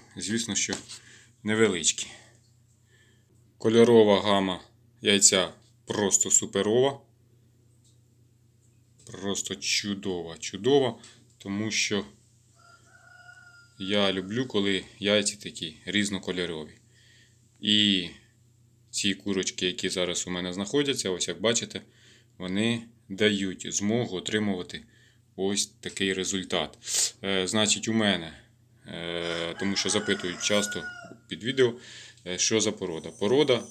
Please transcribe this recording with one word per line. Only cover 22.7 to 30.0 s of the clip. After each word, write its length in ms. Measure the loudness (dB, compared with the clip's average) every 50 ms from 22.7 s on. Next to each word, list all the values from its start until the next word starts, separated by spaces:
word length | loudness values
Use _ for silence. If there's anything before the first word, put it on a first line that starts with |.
| 0 -2 -6 -12 -20 _ _ -10
дають 640 | -2 2 2 2 2 2 -2 -4 -6 -8 -10 -6 -4
змогу 420 | -2 0 0 0 0 0 -2 -4
отримувати 680 | -6 -6 -2 -2 -2 0 -2 -4 -4 -6 -10 -12 -14 -16 -16 -20 -20 -20 _ _ _ _ _ -8
ось 300 | -4 -2 -2 0 -2 -4
такий 460 | -4 -6 -14 -12 -10 -6 -2 -2 -2
результат. 640 | 0 -2 -2 -4 -4 -4 -4 -2 -2 -2 -2 -4 -8 -14 -10 -4 -2 -2 -2 -2 -4 -6 -4
Е, 220 | -2 0 0 0
значить, 420 | 0 0 0 2 2 0 -2 -2 0
у 40 |
мене, 400 | 0 2 2 2 0 0 -2 -8 -14 -18 -20 _ _ _ _ _ _ _ -18
е, 680 | -14 -12 -10 -8 -6 -6 -4 -4 -4 -4 -4 -4 -6 -6 -4
тому 160 | -4 -2 -2
що 120 | -2 0 0
запитують 540 | 0 0